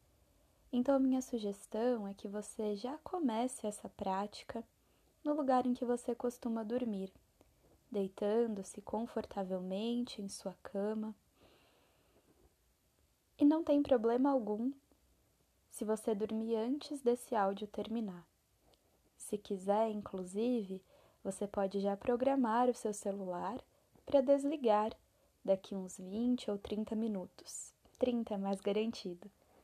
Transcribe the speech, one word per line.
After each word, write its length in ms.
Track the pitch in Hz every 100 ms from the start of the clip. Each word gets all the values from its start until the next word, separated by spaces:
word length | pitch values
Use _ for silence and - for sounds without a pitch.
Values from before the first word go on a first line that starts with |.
| _ _ _ _ _ _ -
Então, 220 | 247 247
a 40 | 277
minha 220 | 269 262
sugestão 880 | - 233 208 196 - 214 247 233 196
é 60 |
que 120 | 202 202
você 480 | 208 208 - 214
já 220 | 208 247 302
comece 640 | - 370 269 220 254 - 214
essa 240 | 208 202
prática 760 | - 190 190 208 - - 233 - _ _ _ _ _
no 120 | 302
lugar 320 | 302 262 254 247
em 80 |
que 100 | 247
você 300 | 240 247 -
costuma 500 | 233 247 - 233 226
dormir, 480 | 214 247 240 196 190 - _ _ - _ _ _ -
deitando-se 920 | 208 190 - 208 226 233 196 190 -
confortavelmente 1400 | - 214 240 226 - 202 185 185 185 190 233 240 240 -
em 80 | 196
sua 240 | - 190 -
cama. 520 | - 196 208 220 214 208 _ _ - _ _ _ _ _ _ _ _ _ _ _ _ _ _ _ _ _ _ -
E 60 |
não 180 | 294 311
tem 200 | 320 285
problema 480 | 285 247 226 247 277
algum 420 | 269 208 214 247 - _ _ _ _ _ _ _ _ _
se 140 | -
você 300 | 214 214 -
dormir 420 | 208 214 220 226 220
antes 460 | 233 294 - 285
desse 320 | 240 240 -
áudio 340 | 226 196 202 208
terminar. 580 | - 208 233 208 175 - _ _ _ _ _ _ _ _ -
Se 180 | - 208
quiser, 540 | - 196 190 208 226
inclusive, 920 | 208 202 190 180 196 240 247 190 190 _ - - _
você 280 | 196 190 202
pode 320 | - 196 202
já 160 | 196 202
programar 720 | - 240 269 277 233 233 247
o 40 |
seu 200 | 240 220
celular 680 | 202 202 196 190 175 180 240 - _ _ _ -
pra 140 | 277
desligar 760 | 262 277 285 311 233 208 220 - _ _ _ _
daqui 300 | 196 190 -
uns 240 | 196 185 -
vinte 500 | 185 208 247 247 -
ou 80 | 202
trinta 380 | - 208 220
minutos. 800 | 220 226 196 180 - - - - _ _ -
Trinta 360 | 254 240 226
é 40 | 202
mais 220 | 196 196
garantido. 680 | 202 202 226 - 180 175 202 _ _ -